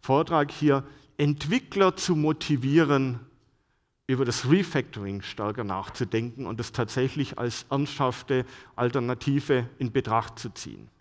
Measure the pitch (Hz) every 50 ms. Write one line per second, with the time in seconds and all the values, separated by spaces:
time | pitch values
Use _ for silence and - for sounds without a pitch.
0 | - - 131 143 160 - 170 156 143 143 - - 151 147 139 139 135 - - -
1 | _ _ _ - 147 147 147 147 - 143 185 262 - - - 202 196 185 180 -
2 | - - 180 156 151 156 156 156 - - 151 131 120 135 139 160 165 139 147 139
3 | 135 131 123 117 - - _ _ _ _ _ _ _ _ _ _ _ _ _ _
4 | _ - 131 123 135 120 117 - - 123 151 190 190 - - 151 123 - - 110
5 | 101 98 98 101 - - - - 104 104 107 123 117 101 95 95 95 - - -
6 | 127 - - 113 113 120 117 131 135 87 110 113 120 - - - 120 101 - 131
7 | 127 135 - 151 139 - - - 117 120 110 - - _ 139 139 143 143 - -
8 | 143 127 120 - - - 139 127 123 - - - - - _ - 123 123 117 -
9 | 117 120 123 - - - 139 143 143 - 143 127 120 120 - - 143 120 110 135
10 | 127 110 110 117 110 - - - - 117 95 - - - 55 50 52 57 _ _